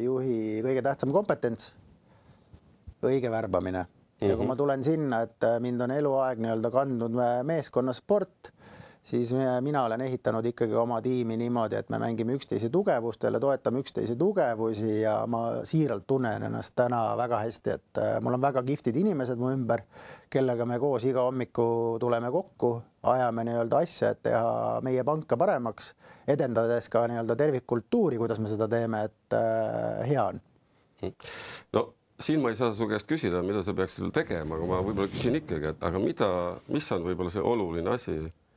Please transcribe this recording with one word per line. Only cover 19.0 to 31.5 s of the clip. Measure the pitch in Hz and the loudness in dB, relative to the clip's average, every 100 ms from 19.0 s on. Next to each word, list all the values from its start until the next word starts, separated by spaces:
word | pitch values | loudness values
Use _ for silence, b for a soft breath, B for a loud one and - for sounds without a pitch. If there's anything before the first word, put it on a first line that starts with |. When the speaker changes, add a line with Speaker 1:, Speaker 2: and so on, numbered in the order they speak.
| 214 151 123 120 | 2 0 -2 -2
Speaker 1:
mu | 127 | -2
ümber, | 135 117 117 - B B B B | 0 0 -2 -2 B B B B
kellega | 135 131 120 | 2 2 2
me | 120 123 | 0 0
koos | 143 123 | 0 2
iga | 127 127 | 2 2
hommiku | 127 131 120 - 117 117 117 113 | 0 0 -4 0 2 2 -2 -2
tuleme | 123 117 120 | 0 0 0
kokku, | 160 190 - 120 117 - _ | -2 -4 0 0 0 -8 _
ajame | - 127 123 113 | 2 2 2 0
nii-öelda | 117 117 117 131 | -2 0 2 2
asja, | 170 - 113 | 0 0 0
et | 117 | 0
teha | 113 117 117 113 117 113 | 0 2 2 0 -2 -2
meie | 127 127 | 0 0
panka | 127 156 - 120 | 0 -2 0 2
paremaks, | 190 147 117 - - - B B - | 2 2 -2 -6 -14 -18 B B 0
edendades | 151 135 113 117 120 - | 0 2 2 2 2 2
ka | 117 117 | 0 2
nii-öelda | 117 113 117 | 0 -2 2
tervikkultuuri, | 151 127 - 120 - 240 175 117 | 2 2 0 -2 2 2 2 2
kuidas | 113 110 | 0 0
me | 107 | -2
seda | 107 110 | 0 2
teeme, | 117 117 110 | 2 0 -2
et, | 107 _ - | -2 _ -2
äh, | 113 113 113 110 113 113 107 117 | 0 2 2 0 -2 -2 -2 0
hea | 139 | 2
on. | 95 - - _ _ _ _ - 92 - B B B | 0 -2 -14 _ _ _ _ -10 -10 -10 B B B